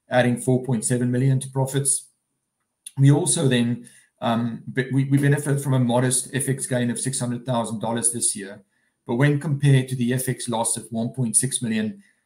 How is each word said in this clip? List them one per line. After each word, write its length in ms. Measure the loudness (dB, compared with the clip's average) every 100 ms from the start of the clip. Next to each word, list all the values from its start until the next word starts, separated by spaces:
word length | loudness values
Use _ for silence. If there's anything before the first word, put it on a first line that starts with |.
| -2
adding 320 | 2 2 2
four 240 | 2 0 0
point 180 | -2
seven 260 | 0 0 0
million 300 | 2 2 2
to 100 | 0
profits. 600 | -4 -2 -2 -2 -4 -6 _ _ _ _ _ _ _ -8 4
We 120 | 6
also 380 | 6 2 0 2
then, 400 | 2 2 -2 -8 -20 _ _
um, 440 | -2 -2 -2 -6 -6
be-, 160 | -4 -2
we, 140 | 0 2
we 120 | 2
benefit 440 | 4 2 0 -2
from 140 | 0 2
a 40 |
modest 500 | 2 2 2 0 -2
F 160 | -4 -2
X 160 | -2 -2
gain 260 | -2 -2
of 80 | -4
six 220 | -4 -4
hundred 240 | -4 -6 -4
thousand 340 | -4 -4 -4
dollars 320 | -4 -2 -2
this 240 | -2 -4 -4
year. 280 | -10 -16 _ _ _ _ -4
But 80 | 2
when 240 | 2 2
compared 480 | -2 0 4 4 2
to 60 | -2
the 180 | -2
F 160 | 0 -2
X 180 | -4 -4
loss 300 | -4 -2 -4
of 80 | -6
one 180 | -6 -4
point 260 | -4 -2 0
six 280 | -2 -2
million, 400 | -2 -2 -2 -6 _ _